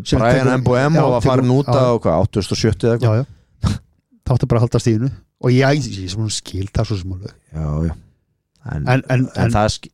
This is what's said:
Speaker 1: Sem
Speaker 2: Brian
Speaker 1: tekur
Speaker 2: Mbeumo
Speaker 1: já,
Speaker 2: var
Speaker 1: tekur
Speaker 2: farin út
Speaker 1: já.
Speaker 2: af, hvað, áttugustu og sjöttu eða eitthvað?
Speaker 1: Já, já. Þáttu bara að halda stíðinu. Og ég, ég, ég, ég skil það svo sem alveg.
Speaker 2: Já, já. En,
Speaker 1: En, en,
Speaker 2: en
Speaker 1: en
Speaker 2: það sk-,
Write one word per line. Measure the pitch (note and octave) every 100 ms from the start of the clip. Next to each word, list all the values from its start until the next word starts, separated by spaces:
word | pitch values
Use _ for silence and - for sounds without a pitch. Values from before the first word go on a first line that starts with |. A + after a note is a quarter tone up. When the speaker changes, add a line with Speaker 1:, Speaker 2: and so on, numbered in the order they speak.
| F#2+
Speaker 1:
Sem | C3+
Speaker 2:
Brian | A2+ B2+ B2
Speaker 1:
tekur | C3
Speaker 2:
Mbeumo | B2 B2 C#3 D#3+
Speaker 1:
já, | C3+
Speaker 2:
var | B2
Speaker 1:
tekur | B2
Speaker 2:
farin | B2+ B2
út | B2+ C#3
Speaker 1:
já. | B2+
Speaker 2:
af, | B2+ A#2
hvað, | G#2 E2
áttugustu | F#2+ G#2+ -
og | G2+
sjöttu | A#2+ - A#2+
eða | A#2
eitthvað? | A#2 A2
Speaker 1:
Já, | C#3 - _ _
já. | - - - _ _ _ -
Þáttu | B2 C3
bara | A#2
að | A#2+
halda | A#2+
stíðinu. | A#2+ A2 C3 - _ _
Og | B2+
ég, | B2+ C3+ D3+
ég, | A#2+
ég, | G2+ F#2
ég | G2+ A2
skil | - - F#2 G2
það | - A2+
svo | G2+
sem | F#2 F#2
alveg. | G2+ - _
Speaker 2:
Já, | D#2 D#2 D2+
já. | E2 D#2+ - _ _ _ _ _ -
En, | - C3+
Speaker 1:
En, |
en, | B2+ -
Speaker 2:
en | B2+ B2+
Speaker 1:
en | - A#2
Speaker 2:
það | A2 G#2+
sk-, | - -